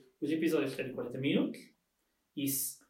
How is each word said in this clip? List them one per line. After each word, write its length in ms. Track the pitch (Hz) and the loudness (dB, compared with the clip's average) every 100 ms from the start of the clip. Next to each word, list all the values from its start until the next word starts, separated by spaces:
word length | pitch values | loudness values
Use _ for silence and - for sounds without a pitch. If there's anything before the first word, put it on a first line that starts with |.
| - - | -16 -6
os 100 | 147 | -2
episódios 440 | 160 160 151 131 - | 2 2 2 0 -2
terem 180 | 131 | -6
quarenta 240 | 123 120 131 | -4 -6 -2
minutos? 420 | 139 202 - - - _ _ _ _ _ _ 143 | 2 4 2 -2 -14 _ _ _ _ _ _ -4
E 120 | 139 | -2
se, 320 | 135 - - | -2 -4 -8